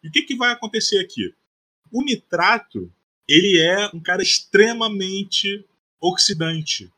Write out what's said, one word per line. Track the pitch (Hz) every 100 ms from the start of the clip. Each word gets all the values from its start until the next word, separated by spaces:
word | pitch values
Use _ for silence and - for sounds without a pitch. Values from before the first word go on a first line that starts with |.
E | 160
o |
que | 277
que | 302 254
vai | 240
acontecer | 240 220 220 - 196
aqui? | 185 - 190 - _ _ _ _ _
O | 233
nitrato, | 285 233 _ 170 180 226 - 110 90 _ _ _ -
ele | 151 196 180
é | 165 190 208
um | 165
cara | 165 180
extremamente | 185 - - 196 220 233 226 202 190 196 196 - 202 202 - _ _ _
oxidante. | 175 180 - 165 165 160 156 - 92